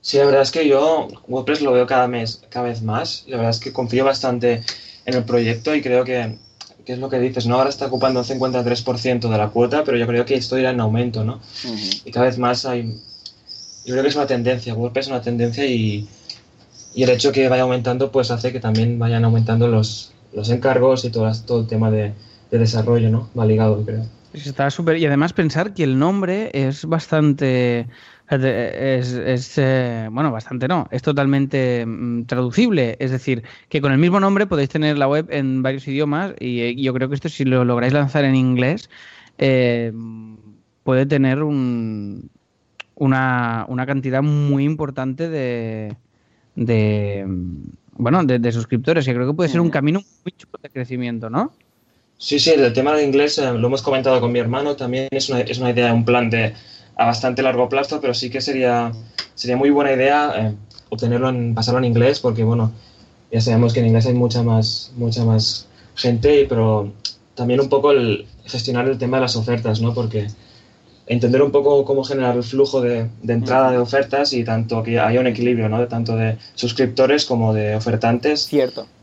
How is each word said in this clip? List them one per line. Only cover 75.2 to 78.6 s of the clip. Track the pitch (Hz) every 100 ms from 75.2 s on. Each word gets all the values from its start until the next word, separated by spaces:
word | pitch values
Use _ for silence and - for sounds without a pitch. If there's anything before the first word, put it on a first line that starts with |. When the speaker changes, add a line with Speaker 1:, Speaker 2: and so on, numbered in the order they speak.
| 127
Speaker 1:
equilibrio, | 117 120 120 110
¿no? | 110
De | 120
tanto | 117 113 113
de | 113 110 -
suscriptores | - 120 113 127 120 131 147 -
como | 120 113
de | 110 107
ofertantes. | 107 113 113 117 120 143 147 -
Speaker 2:
Cierto. | 147